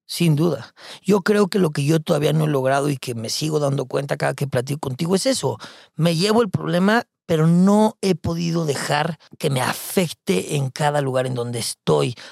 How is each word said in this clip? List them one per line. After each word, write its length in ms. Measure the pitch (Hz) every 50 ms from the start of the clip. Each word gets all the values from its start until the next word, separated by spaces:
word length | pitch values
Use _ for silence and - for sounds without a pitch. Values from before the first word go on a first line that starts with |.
| _
Sin 320 | - - - 170 170 151
duda. 360 | 139 165 175 143 117 120 - _ - - - - - -
Yo 160 | - 202 202
creo 260 | - - 208 208 208
que 120 | 180 - 208
lo 120 | 180 156
que 120 | 151 151 139
yo 160 | 143 160 160
todavía 320 | 156 - 165 147 147 147
no 140 | 147 160 156
he 40 | 151
logrado 400 | 147 135 127 131 139 139 139 147
y 60 | 143
que 180 | 131 - 127 120
me 160 | 117 110 113
sigo 300 | - - 156 156 151 151
dando 260 | 147 139 139 139 131
cuenta 300 | 127 - 143 143 139 151
cada 200 | 143 147 143 139
que 120 | - 143
platico 320 | 135 - 127 123 135 143 151
contigo 360 | - 139 127 - 170 165 190
es 100 | 185 -
eso. 320 | 262 262 - - 131 117 117 - - - - - _ _
Me 200 | - 156 175 170
llevo 260 | 156 185 208 220 233
el 80 | 240 190
problema, 580 | - 156 156 156 165 175 190 202 220 240 - _ _ _ _
pero 220 | - 170 156 156
no 500 | 165 170 175 185 196 202 214 214 214 - -
he 140 | - 196 180
podido 500 | 160 - 175 170 170 175 170 165 170 165
dejar 520 | 151 135 - - - 147 147 151 170 160 - _ _ - -
que 100 | - 147
me 120 | 139 131
afecte 960 | 123 - - - - - - 202 180 147 - _ - - 185 185 - - 160
en 120 | 143 135 131
cada 300 | - - 156 147 147 147
lugar 260 | 139 135 127 127 127
en 80 | 127 127
donde 240 | 123 120 120 120
estoy. 580 | 185 202 - - _ - - 151 147 143 131 120 - - -